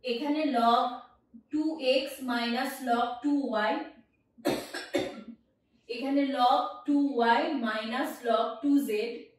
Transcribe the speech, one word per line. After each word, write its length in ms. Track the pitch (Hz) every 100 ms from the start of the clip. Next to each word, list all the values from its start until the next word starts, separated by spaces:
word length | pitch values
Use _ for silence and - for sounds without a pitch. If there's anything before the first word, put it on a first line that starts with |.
| 254
এখানে 300 | 240 285 302 302 240
log 280 | 233 240 247 - - _ _ - _
টু 120 | 302 311 320 262 285
এক্স 180 | 302 - 254
minus 420 | 240 233 233 277 - 254
log 200 | 233 240 -
টু 100 | 294 285 247 214
ওয়াই, 200 | 214 302 - - _ _ _ _ - - - - - - - - - - _ _ _ _ _ 233
এখানে 260 | 269 277 277 262
log 240 | 247 277 - - -
টু 100 | 285 277 240
ওয়াই 220 | 226 240 330 277 226
minus 440 | 214 220 254 302 - 240
log 200 | 220 226 -
টু 100 | 285 285 -
জেড 240 | 208 233 - -